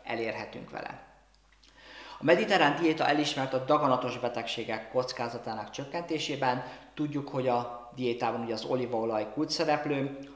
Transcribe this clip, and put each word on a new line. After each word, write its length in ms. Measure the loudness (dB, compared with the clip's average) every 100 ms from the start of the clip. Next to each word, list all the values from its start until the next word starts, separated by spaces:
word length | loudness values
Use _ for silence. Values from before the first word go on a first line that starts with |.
elérhetünk 680 | -6 -4 -2 -4 -8 -10 -10
vele. 320 | -10 -10 -12 -16 -20 _ _ _ _ -20 -20 -20 -18 -16 -2
A 60 |
mediterrán 520 | 4 6 6 6 6 6
diéta 280 | 2 4 4
elismert 460 | 4 2 0 0
a 100 | 0
daganatos 540 | 4 4 6 2 2 -2
betegségek 720 | -2 -2 -6 -6 -4 -6 -2
kockázatának 800 | -2 -2 -2 -4 -6 -6 -8 -8
csökkentésében. 920 | -8 -6 -6 -4 -4 -2 0 2 2 -2 -12 -12
Tudjuk, 340 | -4 -2 -2 -2
hogy 200 | 0 2
a 420 | 2 0 -8 -12
diétában 460 | -4 -2 2 0 0
ugye 120 | -2
az 120 | -4
olívaolaj 680 | 0 0 0 0 0 0 -2
kulcsszereplő, 840 | -2 -2 0 2 2 2 0 -2 -4 -12